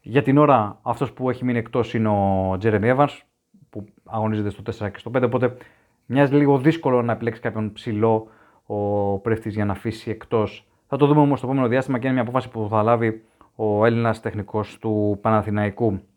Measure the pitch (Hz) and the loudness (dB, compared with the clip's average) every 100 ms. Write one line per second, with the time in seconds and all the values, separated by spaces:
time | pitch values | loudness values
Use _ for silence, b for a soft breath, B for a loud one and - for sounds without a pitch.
0 | - 131 139 139 147 131 104 - - 117 | 0 0 4 4 6 6 2 -6 -6 -4
1 | 127 - 127 123 123 120 113 127 117 117 | -4 -4 -4 -2 -2 -4 -2 -4 -2 0
2 | 110 104 98 95 95 92 110 104 117 131 | 0 2 0 0 -2 0 0 2 2 2
3 | 143 - _ _ _ _ _ 110 101 _ | 0 -2 _ _ _ _ _ -16 -16 _
4 | - 113 110 107 104 98 101 - 104 - | -10 -4 -2 -2 -4 -8 -12 -8 -10 -10
5 | - 127 123 123 123 120 B B B B | -6 -2 0 0 -2 -4 B B B B
6 | _ 123 143 143 143 139 135 160 139 127 | _ 0 2 4 4 4 2 0 0 0
7 | 117 113 117 117 120 107 107 104 - 107 | 0 -2 -4 -4 -8 -4 -6 -8 -6 0
8 | 113 110 110 B B B _ 104 101 104 | 2 2 -2 B B B _ -6 -2 -2
9 | 101 98 117 110 110 101 104 98 117 107 | -2 -2 -2 -2 -2 -4 -4 -4 -6 -8
10 | - 110 - 117 104 - _ _ _ 135 | -8 -10 -4 -2 -2 -6 _ _ _ 2
11 | 143 151 143 135 123 135 127 123 127 127 | 4 6 4 2 -2 0 0 0 0 -4
12 | 131 131 117 127 123 113 104 110 107 117 | -2 -2 0 -2 -4 -8 -2 0 2 2
13 | 113 110 b b b - 110 104 113 117 | 0 -4 b b b -6 -2 2 2 2
14 | 117 110 113 104 98 107 104 - 110 107 | 0 -2 -6 -8 -6 -4 -6 -8 -4 0
15 | 104 101 113 110 107 104 104 98 117 98 | 0 0 2 2 2 -2 -2 0 -2 -2
16 | - | -10